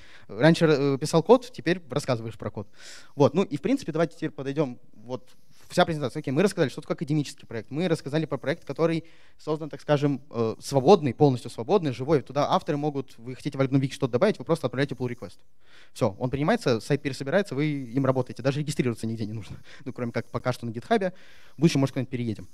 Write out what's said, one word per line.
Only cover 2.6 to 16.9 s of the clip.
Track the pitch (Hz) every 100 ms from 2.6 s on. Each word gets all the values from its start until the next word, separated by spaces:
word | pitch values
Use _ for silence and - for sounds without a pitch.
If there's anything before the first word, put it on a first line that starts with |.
| 101 - - - -
Вот, | - 143
ну | 175
и | 196 147
в |
принципе | 202 269 -
давайте | 156 170 -
теперь | 156
подойдем, | - 135 139 139 120 -
вот | - 117 127 - - - - -
вся | -
презентация. | 175 156 135 156
Окей, | 147
мы | 135
рассказали, | 202 - 139
что | -
такое | -
академический | 180 151 151 143 - -
проект. | 113 104
Мы | 135 180
рассказали | 160 - 151
про | 151 135
проект, | 127 170
который | - 143 165 165 - - - -
создан, | - 156 156
так | -
скажем, | - 147 147 135 -
э, | 113 113 104
свободный, | - 139 123 110 -
полностью | - 147 123 120
свободный, | - 117 202 156
живой. | 120 131 156
Туда | 120 131 143
авторы | 175 - 147
могут, | 151 139 - -
вы | 117
хотите | 127 151 135
в |
Альгном | 135 135
Вики | 131
что-то | - 131
добавить, | 123 202 185
вы | 127
просто | 160 131
отправляете | 123 139
pull | 127 127
request. | 120 92 - - - - - -
Все, | - 117 95
он | 127
принимается, | 135 156 233 151 113
сайт | -